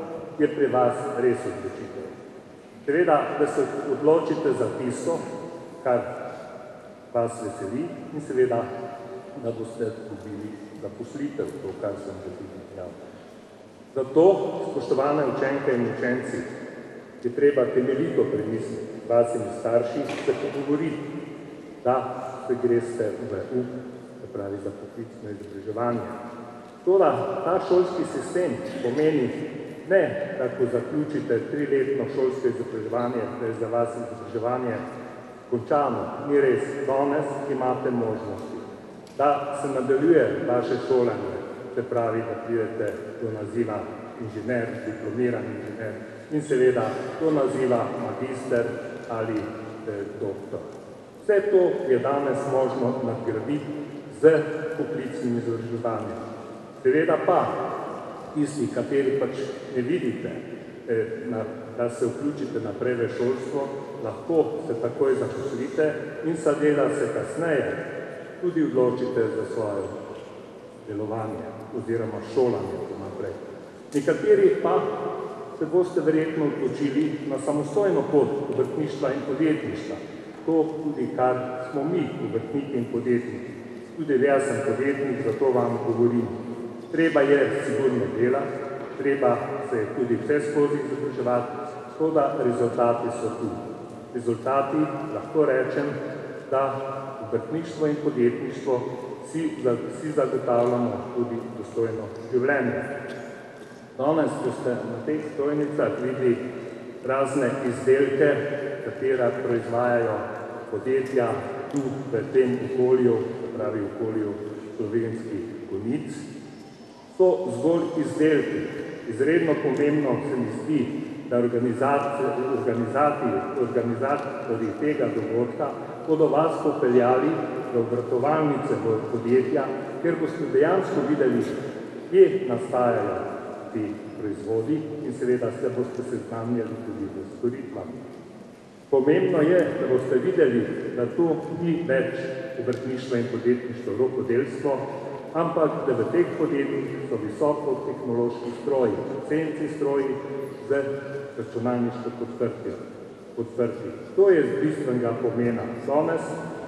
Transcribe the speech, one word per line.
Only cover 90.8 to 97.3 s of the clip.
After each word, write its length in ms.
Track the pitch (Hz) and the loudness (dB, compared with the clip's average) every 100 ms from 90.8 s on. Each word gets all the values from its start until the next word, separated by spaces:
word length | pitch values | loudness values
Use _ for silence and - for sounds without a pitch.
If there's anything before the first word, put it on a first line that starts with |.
| 127 | -2
izobraževati, 640 | 135 143 127 120 123 120 - - - - - | -2 -4 -2 2 2 0 -6 -8 -10 -12 -2
toda 360 | 160 156 139 - | 2 4 4 2
rezultati 640 | 123 120 120 117 120 117 117 - | 2 4 2 4 4 4 0 -2
so 80 | 110 | -4
tu. 200 | - 110 - - - - - - | -2 -4 -4 -8 -10 -12 -14 -10
Rezultati, 640 | 123 117 113 131 135 139 156 151 147 - | -4 -2 0 2 2 2 2 0 -2 -6
lahko 300 | - - 160 | -6 -2 2
rečem, 420 | 143 131 120 147 147 143 - - - - - | 4 4 2 0 0 -2 -6 -8 -10 -12 -2
da 140 | 135 139 135 135 135 135 - | 0 2 0 -6 -6 -8 -10
obrtništvo 580 | 110 | -4